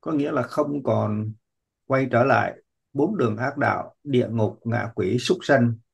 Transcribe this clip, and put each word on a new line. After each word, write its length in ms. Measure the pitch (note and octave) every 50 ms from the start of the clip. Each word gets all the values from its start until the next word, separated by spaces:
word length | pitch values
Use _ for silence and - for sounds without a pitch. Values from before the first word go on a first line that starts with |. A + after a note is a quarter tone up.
Có 100 | _ E3
nghĩa 200 | D#3+ D3 C#3+ D3
là 120 | D#3+ C3+ A#2+
không 400 | - - - D3+ D3 C#3+ C#3+ C3+
còn 500 | - A2 G#2+ G#2+ G#2+ G#2 G#2+ A2 A2 G#2+ _ _ _ _ _ _ _ _ _ _
quay 220 | _ C3 C3 C3+ B2+
trở 120 | B2 A#2 B2
lại 400 | C#3 B2+ A2 G#2 - - - _ _ _ _ _ _ _
bốn 240 | C3+ C#3+ F3+ A3 F#3
đường 200 | C3+ A2+ G#2+ G#2
ác 200 | B2 C3+ D3 D3
đạo, 380 | B2+ G#2+ G2+ - - - _ _ _
địa 240 | C#3+ C#3 B2 A#2 G2+
ngục, 280 | A2+ A#2 G#2+ G2 - - _
ngạ 280 | A#2 A#2 A2+ G2 G#2+ -
quỷ, 220 | - G2+ F#2 G#2+ B2
súc 180 | - - - -
sanh 360 | - - D3 B2+ A#2+ A#2 A#2 - _ _